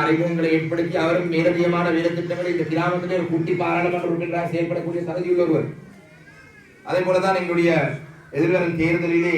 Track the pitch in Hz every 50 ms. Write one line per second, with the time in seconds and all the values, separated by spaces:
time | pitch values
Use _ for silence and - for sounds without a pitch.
0 | 156 160 160 160 175 170 170 165 165 160 160 156 160 160 175 170 160 - - 170
1 | 160 170 175 180 170 165 165 160 165 170 170 170 175 175 170 170 170 165 160 165
2 | 170 170 175 170 170 165 175 175 180 180 170 165 156 151 160 165 170 180 180 175
3 | 180 180 185 175 160 - 160 160 165 180 180 175 175 170 165 170 170 175 175 175
4 | 175 170 170 170 175 170 170 170 170 - 165 170 170 165 175 165 - 170 170 175
5 | 170 165 160 180 175 180 175 175 175 160 156 - - - - - - - - -
6 | - - - - - - - - - - - - - - - - - 151 170 185
7 | 180 185 185 180 190 190 190 180 180 175 170 170 170 170 160 156 - - - -
8 | - - - - - - - 143 165 170 185 185 175 170 - 160 160 170 170 175
9 | 170 165 170 170 170 175 165